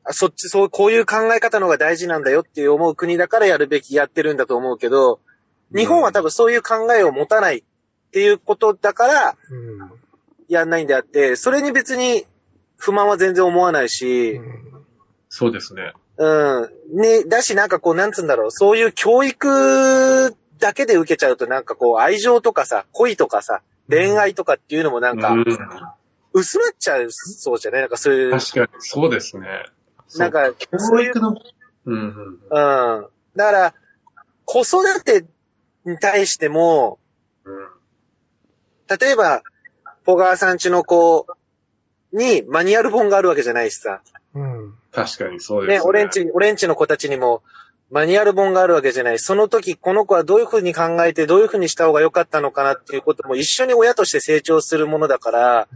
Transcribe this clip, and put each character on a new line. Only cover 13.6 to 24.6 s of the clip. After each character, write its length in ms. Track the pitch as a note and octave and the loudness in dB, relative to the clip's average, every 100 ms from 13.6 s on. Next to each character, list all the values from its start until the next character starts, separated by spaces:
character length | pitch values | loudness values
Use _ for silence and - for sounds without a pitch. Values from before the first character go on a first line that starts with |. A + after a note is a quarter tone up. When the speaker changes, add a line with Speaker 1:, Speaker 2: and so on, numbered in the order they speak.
Speaker 1:
わ 100 | F3+ | 2
な 100 | D#3 | 0
い 80 | A#2+ | -2
し、 460 | - B2+ B2 A#2 G#2+ | -4 -2 -2 -2 -4
Speaker 3:
う 40 | |
ん。 460 | - - - - _ _ _ _ _ | -12 -18 -20 -20 _ _ _ _ _
Speaker 2:
そ 200 | - A#2+ | -4 -4
う 40 | |
で 80 | G#2 | -4
す 140 | - | -10
ね。 180 | F#2+ F2+ - _ - | -14 -16 -16 _ -4
Speaker 1:
う 500 | D#3 D#3 D3 B2+ A#2 | 0 2 0 -2 -6
ん。 40 | - - | -12 -10
ね、 320 | E3+ A3+ A3+ | -2 2 2
だ 160 | E3 A3+ | 2 0
し 140 | B3 | 0
な 120 | G3+ G#3 | 0 -2
ん 20 | |
か 100 | E3 | -2
こ 120 | F3 | -2
う、 20 | |
な 120 | E3 G3+ | 0 -2
ん 60 | |
つ 60 | G3+ | -4
う 40 | |
ん 20 | D#3+ | -2
だ 100 | A#2+ | -2
ろ 120 | A2 | -2
う、 20 | |
そ 220 | - G3+ | 0 2
う 40 | A3+ | 4
い 60 | |
う 100 | A3+ | 2
教 320 | - G#3 B3 | 0 2 2
育 1120 | C4+ - C#4+ C4+ C4+ C4+ C4 C4 C4 C4 C4 - _ - | 2 -2 0 2 2 2 2 2 2 2 0 -4 _ -4
だ 140 | G#3 | -4
け 100 | G#3 | -2
で 120 | B3 F#3 | 2 2
受 180 | D#3+ | 2
け 20 | D#3+ | 0
ち 60 | |
ゃ 80 | C#3 | 0
う 60 | B2 | 0
と 80 | A#2+ | -2
な 140 | C3 | -6
ん 40 | |
か 120 | - A2+ | -6 -2
こ 180 | A#2+ | 0
う、 20 | A2+ | 2
愛 200 | C#3 G#3 | 2 0
情 240 | A3+ A#3+ | 2 2
と 100 | A3+ | 2
か 140 | F3 C3+ | -2 -2
さ、 180 | A2 - | -4 -4
恋 240 | - A#3+ G3+ | -2 0 0
と 100 | C#3+ | -2
か 140 | G#2 | -2
さ、 220 | - G2+ - _ - | -4 -8 -10 _ -2
恋 300 | D3+ F#3+ G#3 | 0 2 2
愛 160 | G3+ | 0
と 100 | F#3+ | -2
か 100 | E3+ | -2
っ 40 | |
て 160 | C#3+ | -4